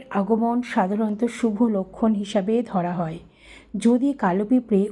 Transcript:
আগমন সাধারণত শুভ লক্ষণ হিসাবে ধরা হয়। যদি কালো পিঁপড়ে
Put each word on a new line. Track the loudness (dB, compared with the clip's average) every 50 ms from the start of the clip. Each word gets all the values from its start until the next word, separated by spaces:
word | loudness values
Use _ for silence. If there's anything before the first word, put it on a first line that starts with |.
| -2 -4
আগমন | -2 -2 0 0 0 0 0 0 0 -2
সাধারণত | -4 -2 0 0 0 0 0 -2 -2 -2 -2 -2 -2
শুভ | -4 -2 -2 -2 0 2 2 2
লক্ষণ | 2 2 0 -2 -4 -4 -2 0 0 2
হিসাবে | 0 -2 -2 -2 -2 0 2 0 0 0
ধরা | -2 -2 -2 -2 -2 -2
হয়। | -4 -4 -4 -6 -10 -14 -20 _ _ -20 -20 -20 -20 -16 _ -4
যদি | 0 2 2 4 4 2 0 0
কালো | 0 0 0 2 0 2
পিঁপড়ে | 2 2 2 2 2 2 2 2 2